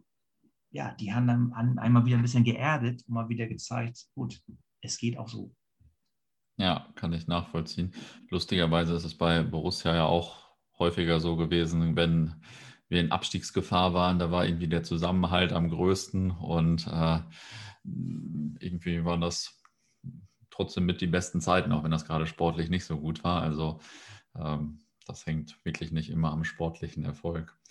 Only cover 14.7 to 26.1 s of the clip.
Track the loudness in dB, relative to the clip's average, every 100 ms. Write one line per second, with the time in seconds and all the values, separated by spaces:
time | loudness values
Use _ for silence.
14.7 | 0 0 -2 2 2 4 4 2 2 0
15.7 | 2 2 2 0 -2 -2 -2 -2 2 2
16.7 | 2 -2 0 2 2 -2 -16 -18 -16 -16
17.7 | -16 -10 -8 -6 -6 -8 -6 -6 -8 -8
18.7 | -6 -2 0 0 0 0 -4 -8 -14 _
19.7 | _ _ _ -16 -16 -20 _ _ -6 -4
20.7 | 0 0 0 0 0 0 -2 2 2 4
21.7 | 0 0 -2 0 -2 -2 0 -2 0 -2
22.7 | -2 -2 -6 -4 -4 0 0 0 -2 -2
23.7 | -4 -12 -20 -20 -20 _ -8 -4 -4 -4
24.7 | -10 _ _ -18 -12 -6 -6 -6 -10 -10
25.7 | -8 -6 -6 -4